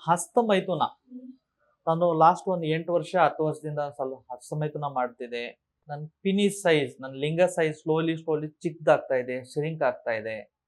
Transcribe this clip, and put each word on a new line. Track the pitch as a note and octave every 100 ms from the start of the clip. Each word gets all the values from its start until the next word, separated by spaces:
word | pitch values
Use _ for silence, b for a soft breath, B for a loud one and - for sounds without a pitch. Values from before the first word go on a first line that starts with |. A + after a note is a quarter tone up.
| D#3+
ಹಸ್ತಮೈಥುನ, | E3+ - B3 A3+ F#3+ F#3 D#3 B2 - - B3 B3+ - _ _ _ _ E3
ನಾನು | E3 F3 D#3+
ಲಾಸ್ಟ್ | D#3+ F3+ G3
ಒಂದು | F3 D#3
ಎಂಟು | D#3+ E3+
ವರ್ಷ, | E3+ D#3 F3+
ಹತ್ತು | D3+ -
ವರ್ಷದಿಂದ | D#3 C#3+ D3+ D3
ಸ್ವಲ್ಪ | C#3+ C#3+ C3 C3 -
ಹಸ್ತಮೈಥುನ | B2 - D3+ D3+ D3
ಮಾಡ್ತಿದ್ದೆ. | D3 C3 B2 A#2+ A#2+ A#2+ A#2+ - _ _ D3
ನನ್ | D3 D3+
ಪಿನಿಸ್ | _ G3 G3 G3+ G3
ಸೈಜ್, | F3 D3+ C3 -
ನನ್ | C3
ಲಿಂಗ | C3+ D3 E3
ಸೈಜ್ | F3+ F3 D#3+ D3+ D#3+
slowly, | D#3+ E3 D#3+
slowly | D#3+ D3+ D3+
ಚಿಕ್ಕದಾಗ್ತಾ | _ E3+ D#3 D#3+ C#3+ -
ಇದೆ, | B2+ B2 B2+
ಶ್ರಿಂಕ್ | B2 D3+ D3+ D#3+
ಆಗ್ತಾ | C3 - A#2+
ಇದೆ. | A2 A2 A2 - _